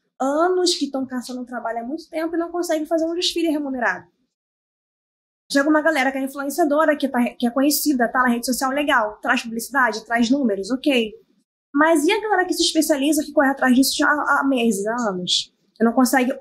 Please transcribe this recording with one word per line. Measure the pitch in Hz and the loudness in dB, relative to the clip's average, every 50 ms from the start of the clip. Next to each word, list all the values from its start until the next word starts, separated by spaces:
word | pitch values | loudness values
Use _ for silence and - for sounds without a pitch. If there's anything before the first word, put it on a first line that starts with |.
| _ _ _ - | _ _ _ -6
anos, | 254 269 285 302 339 359 370 359 359 - - | -4 -2 0 0 2 2 2 2 0 0 0
que | - 294 285 | -2 -4 -4
tão | - 269 262 | -4 -6 -6
caçando | 254 254 247 233 - 247 254 254 | -6 -6 -8 -8 -8 -10 -12 -10
trabalho | 247 247 233 226 226 226 233 | -10 -10 -8 -8 -8 -8 -8
há | 233 | -8
muito | 247 294 330 - - | -8 -10 -10 -10 -10
tempo | 339 311 330 330 339 | -8 -6 -6 -4 -2
e | 330 | -4
não | 339 339 | -4 -4
consegue | 339 349 339 339 320 311 311 | -4 -4 -2 -2 -2 -2 -2
fazer | 294 330 320 320 | -2 0 0 0
um | 330 339 | 0 -2
desfile | 349 349 - - 349 330 330 | -2 -2 -2 -2 0 0 0
remunerado. | 285 302 294 269 262 247 233 196 180 180 - _ _ _ _ _ _ _ _ _ _ _ _ _ _ _ _ _ _ _ _ _ _ _ _ _ _ _ _ - | 0 -2 -2 -4 -4 -2 0 0 0 -2 -6 _ _ _ _ _ _ _ _ _ _ _ _ _ _ _ _ _ _ _ _ _ _ _ _ _ _ _ _ -2
Chega | - 277 277 311 | 0 0 2 4
uma | 311 302 | 2 2
galera | 294 320 320 277 262 269 | 2 2 2 2 0 0
que | 262 269 | -2 -2
é | 269 | -4
influenciadora, | 269 277 285 269 285 277 349 349 285 285 302 320 302 294 294 | -6 -6 -8 -8 -4 -2 0 0 2 2 2 2 2 2 0
que | 285 254 | -2 -2
tá, | - 240 240 220 - - | 0 0 0 0 -2 -2
que | 247 240 | -4 -2
é | |
conhecida, | 240 269 269 302 294 - - 294 285 247 233 220 | 0 2 2 2 2 2 0 0 0 2 0 0
tá | - 254 254 | 2 2 2
na | 247 | 2
rede | 240 240 240 | 0 0 -2
social, | 262 247 - 277 262 | -4 -4 -2 -2 -2
legal, | 262 294 302 294 277 247 214 214 214 - | -2 -2 0 2 2 2 2 0 -4 -6
traz | - 254 254 240 - | -2 -2 -2 -2 -2
publicidade, | 233 226 233 226 - 240 277 254 226 214 220 - | -4 -8 -8 -8 -4 0 0 2 2 0 -4 -6
traz | - 233 233 240 220 | -4 0 0 2 2
números, | 269 294 269 220 196 190 190 190 | 2 2 2 0 0 -2 -2 -4
ok. | 254 262 - 302 269 240 226 214 196 - _ _ _ _ _ _ _ _ _ _ - | -6 -2 0 2 2 2 0 -2 -4 -12 _ _ _ _ _ _ _ _ _ _ 0
Mas | 285 302 320 330 294 285 | 2 4 4 4 4 4
e | 339 | 2
a | 427 427 | 0 0
galera | 415 440 403 370 359 | 0 0 0 0 0
que | 359 311 | 0 -2
se | 320 330 | -2 -2
especializa, | - - 320 302 311 311 269 269 302 311 311 269 | 0 0 0 2 2 0 0 2 2 0 0 -2
que | - | 0
corre | - 311 277 269 | 0 2 2 2
atrás | 269 269 254 254 247 | 2 2 2 4 4
disso | 254 269 - - | 4 4 2 2
já | - 294 - | 2 2 2
há, | 294 294 - - 190 - | 2 2 0 0 0 0
há | 262 269 | 2 2
meses, | 277 247 233 226 202 190 196 214 | 0 2 2 2 0 0 -2 -2
há | 226 247 240 208 | -2 -2 -2 -2
anos? | 185 180 180 - - - - - _ _ _ _ _ | -2 -4 -2 -2 -2 -2 -2 -6 _ _ _ _ _
Você | - 220 | 0 0
não | 233 226 | 2 4
consegue | 254 254 240 - 262 254 247 262 - | 4 2 4 4 2 2 0 0 2